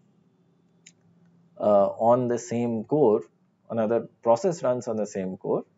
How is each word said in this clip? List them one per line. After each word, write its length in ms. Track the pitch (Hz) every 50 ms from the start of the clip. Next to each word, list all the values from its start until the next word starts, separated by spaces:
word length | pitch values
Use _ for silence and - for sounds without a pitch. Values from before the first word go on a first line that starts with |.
| _ _ _ _ _ _ _ _ _ _ _ _ _ _ _ _ _ - _ _ _ _ _ _ _ _ _ _ _ _ _ -
uh, 280 | - 107 104 101 196
on 420 | 95 - - 113 117 120 127 127 120
the 80 | 120
same 480 | 117 - - 117 117 120 120 117 113 107
core, 380 | - 143 151 143 113 104 113 - - _ _ _ _ _ _ _ -
another 380 | - 117 110 107 117 117 - - _ _ -
process 400 | 117 117 117 - 190 165 - 151
runs 240 | 127 127 123 117
on 80 | 123 110
the 100 | 107 104
same 300 | 101 - 101 95 92 95
core, 300 | - - - 117 185 - _ _